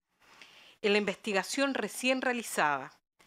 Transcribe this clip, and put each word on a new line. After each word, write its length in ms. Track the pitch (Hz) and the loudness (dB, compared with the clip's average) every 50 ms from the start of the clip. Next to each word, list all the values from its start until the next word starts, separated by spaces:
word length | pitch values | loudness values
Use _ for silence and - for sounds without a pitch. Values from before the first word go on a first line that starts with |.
| _ _ _ _ _ _ - - - - - - - - - _ | _ _ _ _ _ _ -20 -20 -20 -20 -20 -20 -20 -20 -12 _
En 120 | - 208 202 | 0 2 4
la 40 | 208 | 4
investigación 760 | 208 196 185 - - 233 202 190 180 - - - 269 277 269 | 2 0 -4 -6 -4 -2 0 0 0 0 -2 0 0 0 0
recién 480 | 254 226 196 - - - 254 262 262 | -2 -4 -4 -6 -2 0 0 2 2
realizada 760 | 254 262 247 240 214 - - - 170 151 143 135 131 156 - _ _ _ _ _ - | 2 0 -2 -2 -4 -4 0 2 2 2 2 0 -4 -8 -16 _ _ _ _ _ -20